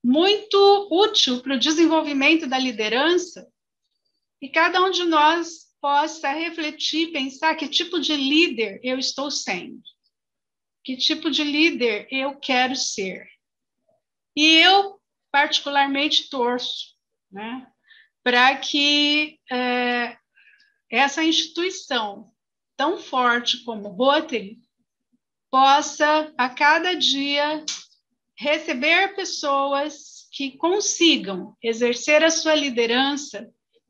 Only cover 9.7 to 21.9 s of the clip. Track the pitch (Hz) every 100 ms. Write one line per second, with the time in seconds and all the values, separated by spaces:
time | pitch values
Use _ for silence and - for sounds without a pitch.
9.7 | - - _ _ _ _ _ _ _ _
10.7 | _ - 254 - 311 320 262 294 285 330
11.7 | 269 233 208 - 269 269 277 - 254 254
12.7 | 269 - - 190 180 - _ _ _ _
13.7 | _ _ _ _ _ _ 294 311 320 349
14.7 | 392 403 - _ _ _ 277 302 - 285
15.7 | 285 277 277 294 294 - 277 240 247 240
16.7 | - - _ _ _ _ 196 220 262 -
17.7 | _ _ - _ _ 247 247 254 277 -
18.7 | 294 285 294 294 294 302 _ _ 247 247
19.7 | 247 247 240 240 240 _ _ _ _ _
20.7 | _ _ 226 277 302 320 311 - - 370
21.7 | 370 -